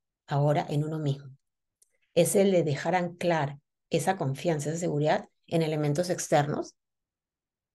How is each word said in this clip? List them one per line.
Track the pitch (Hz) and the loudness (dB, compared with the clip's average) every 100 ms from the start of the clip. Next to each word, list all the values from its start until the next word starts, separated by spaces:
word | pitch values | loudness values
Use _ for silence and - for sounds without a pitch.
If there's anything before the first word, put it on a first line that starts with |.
| _ _ - | _ _ -4
ahora | 143 147 160 - | 0 2 2 0
en | 147 | -2
uno | 156 160 | -2 -2
mismo. | 147 139 - - _ _ _ _ _ _ _ | -2 -4 -8 -20 _ _ _ _ _ _ _
Es | 170 170 202 | 2 4 4
el | 196 | 4
de | 180 | 4
dejar | 151 139 170 180 | 2 -2 0 0
anclar | 175 175 175 160 139 - _ _ - | -2 -4 0 0 -2 -6 _ _ -4
esa | 160 190 190 | -2 0 -2
confianza, | 139 135 170 151 147 | -2 -2 -2 -2 -2
esa | 170 | -4
seguridad | 175 147 151 196 - _ - | -2 0 2 0 -4 _ -2
en | 165 | 0
elementos | 156 156 147 147 180 | 0 0 0 0 -2
externos | 175 - 156 143 - - _ _ _ _ _ _ _ _ _ _ | -4 0 2 2 -4 -8 _ _ _ _ _ _ _ _ _ _